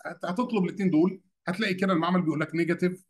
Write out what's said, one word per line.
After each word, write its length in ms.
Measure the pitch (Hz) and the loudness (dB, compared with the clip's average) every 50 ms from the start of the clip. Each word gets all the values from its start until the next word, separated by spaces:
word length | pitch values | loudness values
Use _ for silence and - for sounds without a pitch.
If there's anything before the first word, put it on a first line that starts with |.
| - | -14
هت-، 180 | - 170 - - | -14 -12 -8 -6
هتطلب 400 | 170 180 214 247 - 233 208 180 | -4 -2 -2 -2 0 0 0 0
الاثنين 260 | 170 - - 196 185 | 0 0 0 0 2
دول، 300 | 156 151 170 190 185 - _ _ _ _ _ 170 | 4 4 4 4 2 -2 _ _ _ _ _ -6
هتلاقي 260 | 180 196 220 202 185 | -4 -2 -2 -2 -2
كده 180 | 185 196 190 185 | 0 0 0 0
المعمل 300 | 160 165 175 185 180 180 | 0 0 2 2 2 2
بيقول 180 | 156 151 143 | 0 0 -2
لك: 140 | 160 - - | -2 -2 -2
"نيجاتيف، 500 | 165 170 160 170 170 180 180 180 - - - | -2 0 0 0 0 0 -2 -2 -4 -6 -6